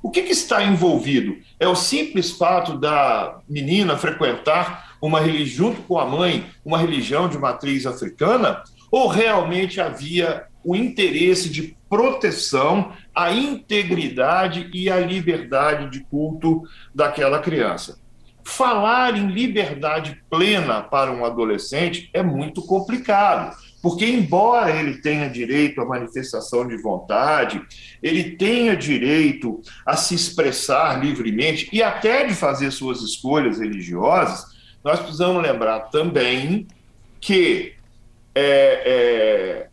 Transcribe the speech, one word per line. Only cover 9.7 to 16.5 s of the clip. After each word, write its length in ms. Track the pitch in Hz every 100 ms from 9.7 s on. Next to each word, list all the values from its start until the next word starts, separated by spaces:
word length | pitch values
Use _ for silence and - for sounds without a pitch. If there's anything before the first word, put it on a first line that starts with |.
| 190
havia 640 | 170 131 143 175 170 151 - -
o 140 | 170 185
interesse 720 | 240 - 185 147 180 185 175
de 280 | 143 160 - -
proteção 1000 | 208 254 262 196 - - 135 143 196 185 - -
à 200 | - 170
integridade 1400 | 214 285 269 - 208 180 180 139 123 131 180 185 170 170
e 160 | 180 185
à 120 | 185
liberdade 920 | 180 190 170 160 120 135 147 147 143
de 140 | 131
culto 580 | - 143 156 160 165